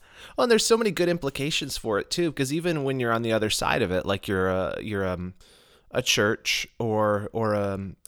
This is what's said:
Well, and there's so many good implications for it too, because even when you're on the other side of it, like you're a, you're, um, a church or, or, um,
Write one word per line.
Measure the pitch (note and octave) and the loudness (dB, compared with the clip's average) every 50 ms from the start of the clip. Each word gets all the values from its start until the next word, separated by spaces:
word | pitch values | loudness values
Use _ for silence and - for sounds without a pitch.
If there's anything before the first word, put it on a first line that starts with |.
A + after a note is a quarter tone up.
| - - - - - - - | -20 -20 -20 -20 -20 -12 -2
Well, | - B3+ | 0 4
and | A#3+ | 4
there's | A#3 G#3+ - | 6 4 6
so | - A3+ | 4 2
many | A3+ A#3 G#3 | 4 4 0
good | D3+ - F3 E3+ | 2 2 2 2
implications | E3+ E3+ C#3 C#3 - - C#3 D3+ - - D#3 C3+ - - | 2 0 -2 -4 -4 -2 -4 -2 -2 -4 -4 -4 -8 -6
for | - A2+ G#2 G2+ | -2 0 0 0
it | - - | 0 -2
too, | - F3 E3+ D#3+ | -2 -2 -2 -2
because | C3+ - C3+ B2 | 0 -2 -2 0
even | D3 E3+ E3 F3+ E3 D3 C3+ | 0 -2 0 0 -2 0 0
when | C3+ C3+ C3 | -2 0 0
you're | A#2+ A#2 | 0 2
on | A2+ A2+ | 2 0
the | A#2 A2+ | 2 2
other | A2 A2 G#2+ G#2+ | 2 2 2 0
side | - - - - - D3+ | 0 0 0 2 2 2
of | A2 F2 | 2 2
it, | F2+ F2+ - | 0 0 0
like | F#2 G2 G2 - - | 0 -2 -2 -2 -2
you're | G2 F#2 F#2 F#2+ | 0 2 2 2
a, | F#2 F#2 F#2 D2 - - | 2 0 -2 -2 -4 -6
you're, | - G#2+ G#2 G2 F#2+ | -8 -6 -4 -2 -2
um, | F#2 F2+ F2 F2+ F2+ - - - - - - - _ - _ _ - | -2 -2 -4 -6 -10 -12 -16 -20 -20 -20 -20 -20 _ -20 _ _ -6
a | - A#2+ | -4 -4
church | A#2+ - - B2+ G#2 G#2 A2+ - - - - - - - _ - | 0 2 2 4 4 2 2 0 -2 -2 -2 -2 -4 -8 _ -6
or, | A#2 A2+ G#2+ G#2+ G#2+ G#2 G#2 G2+ G#2+ - | -4 -2 0 2 2 2 2 0 -2 -4
or, | - A2+ A2+ G#2+ G#2 | -4 -2 0 0 0
um, | G2+ G2+ G2 G2 G2 G2 F#2 - _ _ | 0 0 -2 -2 -4 -6 -8 -12 _ _